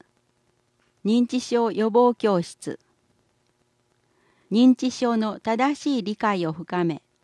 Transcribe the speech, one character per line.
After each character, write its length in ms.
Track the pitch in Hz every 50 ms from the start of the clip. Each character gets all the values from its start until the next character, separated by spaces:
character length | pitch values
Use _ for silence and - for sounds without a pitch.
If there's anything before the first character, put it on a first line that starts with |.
| _ _ _ _ _ _ _ _ _ _ _ _ _ _ _ _ _ _ _ _ -
認 220 | 202 226 247 240
知 160 | - 254 254
症 300 | - - 240 240 233 220
予 180 | 175 202 214 220
防 240 | 202 240 247 247 240
教 300 | - - 214 196 175 165
室。 360 | - - - - 147 - - _ _ _ _ _ _ _ _ _ _ _ _ _ _ _ _ _ _ _ _ _ _ _ _ _ _ _ _ _ _ _ _ _ -
認 240 | 196 226 254 254 254
知 160 | - 254 254
症 260 | - - 254 233 233
の 220 | 220 220 214 - -
正 340 | - 220 226 226 262 285 294
し 260 | - - 294 277 240
い 40 | 185
理 120 | 208 214
解 300 | - 233 214 202 185 170
を 80 | 156 156
深 300 | 175 160 - 185 180 175
め、 180 | 165 147 - _ _ _ _